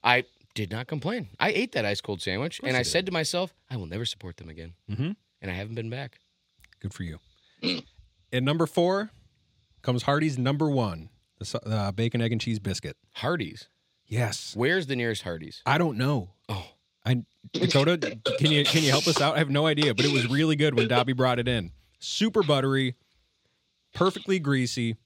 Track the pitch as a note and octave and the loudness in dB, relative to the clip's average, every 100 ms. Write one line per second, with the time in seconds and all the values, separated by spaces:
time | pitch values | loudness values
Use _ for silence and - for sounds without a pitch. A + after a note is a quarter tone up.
0 | A2+ B2 B2 _ _ - G2+ A2 B2+ D#3+ | 4 2 2 _ _ -8 -6 -6 -6 -6
1 | D3 A#3+ C3 - E3+ - A3 - G#2+ G2+ | -4 -6 -8 -2 0 0 -2 -2 0 -2
2 | - G2 - F#2 D3 - C3 B2+ B2 E3 | -4 -6 -4 -2 -4 -6 -2 0 2 0
3 | F#3+ F3 D#3 F3 F#3 _ _ B2+ F2 F2+ | 0 -2 -2 -2 -4 _ _ -8 -6 -6
4 | A#2 - F#2 E2+ E2 D#2 E2 F2 - G#2 | -6 -8 -14 -14 -16 -14 -16 -16 -10 -4
5 | D3 G#3 _ _ G2 F2+ G#2 A#2 A2+ B2 | -4 -6 _ _ -8 -8 -8 -8 -8 -8
6 | C#3 _ _ _ _ _ - _ G2+ - | -12 _ _ _ _ _ -20 _ -12 -8
7 | F2 D#2 _ _ _ _ - - - _ | -10 -10 _ _ _ _ -6 -6 -8 _
8 | - _ _ B2+ C3 D#3 D#3+ - F3 G3 | -20 _ _ -2 0 0 0 2 2 2
9 | G#3+ - _ _ _ _ _ _ - B2 | -4 -10 _ _ _ _ _ _ -2 0
10 | - C#3+ D#3 C3 B2 C#3+ D#3 C#3 A2 E2 | 2 2 2 0 0 2 2 2 0 -4
11 | E2 _ _ _ G#2 A2+ - G#2+ G2+ F#2+ | -12 _ _ _ -8 -8 -2 -2 -2 0
12 | A#2 A#2 A#2 A2+ A2+ A2 G2+ F#2 D2+ - | 0 2 0 0 -2 -2 -2 -6 -6 -14
13 | _ - C3 E3+ F#2 - - _ _ _ | _ -6 -2 -2 -4 -8 -20 _ _ _
14 | _ A2 A#2 G2+ - G2+ B2+ F3+ D3+ C3 | _ -2 -2 -2 -8 -2 2 2 0 -2
15 | A#2+ G#2+ F2+ E2+ D#2 - - C#3+ E3+ A2+ | -2 -2 -4 -8 -10 -8 0 2 2 0
16 | C3 C#3+ F#2 _ _ G#2 F2 _ _ _ | 0 0 -4 _ _ -10 -10 _ _ _
17 | - B2 A2 _ - - B2 C#3+ D3 F3 | 0 0 0 _ -12 -2 2 4 4 2
18 | - A2+ - - D3+ D3+ C#3+ D#3+ D3+ C#3 | -2 -4 -4 0 2 4 4 4 4 4
19 | E3+ D#3 C#3+ D#3 D3+ C#3+ D#3 D3 D3 G#2+ | 2 2 2 2 2 2 2 2 2 2
20 | C3+ C#3 A#2+ C3+ D#3 D3+ D3+ B2+ A2+ A#2+ | 2 2 2 2 2 4 2 2 4 4
21 | B2 B2+ B2+ B2 A#2+ A#2+ F2 - _ _ | 2 2 2 2 2 0 -2 -10 _ _
22 | - - A3 G#3+ E3 C#3+ C3+ C3+ C3 B2 | -10 -2 0 2 4 4 4 2 0 -4
23 | _ _ _ _ _ _ _ _ _ - | _ _ _ _ _ _ _ _ _ 0
24 | F3+ F3+ - F#3+ C#3+ C3+ B2 - A#2 A2 | 0 0 -2 0 2 2 0 0 -2 -2